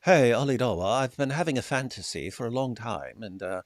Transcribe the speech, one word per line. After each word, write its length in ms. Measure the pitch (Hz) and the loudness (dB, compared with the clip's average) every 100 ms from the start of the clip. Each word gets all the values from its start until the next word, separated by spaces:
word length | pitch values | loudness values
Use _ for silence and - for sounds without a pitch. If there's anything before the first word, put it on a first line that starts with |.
Hey, 320 | - 180 127 | 6 6 8
Ali 260 | 117 139 127 | 4 2 2
Dawa, 260 | 123 87 92 117 | 0 0 0 2
I've 140 | 131 - | 0 -2
been 140 | 139 | -4
having 260 | 143 170 135 | -2 -2 -2
a 60 | |
fantasy 680 | - 139 131 - 90 - 73 | 0 -2 -4 -10 -10 -8 -8
for 180 | - 120 | -6 -4
a 40 | |
long 240 | 120 131 | -2 -4
time, 480 | 110 117 98 69 60 | -4 -6 -8 -8 -14
and, 200 | 110 95 | -14 -10
uh 200 | 95 92 | -8 -8